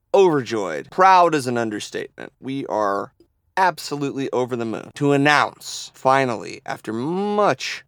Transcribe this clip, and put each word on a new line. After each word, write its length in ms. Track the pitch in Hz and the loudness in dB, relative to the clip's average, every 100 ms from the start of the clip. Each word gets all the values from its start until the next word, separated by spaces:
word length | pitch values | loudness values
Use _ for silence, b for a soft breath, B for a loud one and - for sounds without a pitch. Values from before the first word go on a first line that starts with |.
| _ | _
overjoyed. 760 | 196 185 147 107 110 92 76 67 | 4 4 4 -2 -4 -4 -6 -6
Proud 420 | - 190 185 170 | 2 6 6 6
is 120 | 156 127 | 2 -2
an 80 | 120 | -2
understatement. 760 | 113 104 - - - - 58 _ | -2 -4 -8 -10 -10 -12 -18 _
We 260 | 123 139 - | -12 -10 -4
are 480 | 98 104 98 123 _ _ _ _ - | 0 0 0 -4 _ _ _ _ 0
absolutely 760 | 185 160 - 143 139 120 139 | 0 0 -6 -6 -6 -4 -4
over 220 | 120 123 | -2 -2
the 100 | 123 117 | -4 -6
moon 240 | 107 - | -8 -10
to 160 | - 143 | -2 2
announce, 760 | 143 143 143 107 - - - - | 4 4 4 2 -4 -14 -14 -14
finally, 680 | - 131 135 131 107 90 98 - | -4 2 2 2 -2 -8 -14 -12
after 260 | - - | -10 -8
much, 920 | 110 139 180 208 208 202 131 - - | -6 -4 -4 -2 0 0 0 -6 -12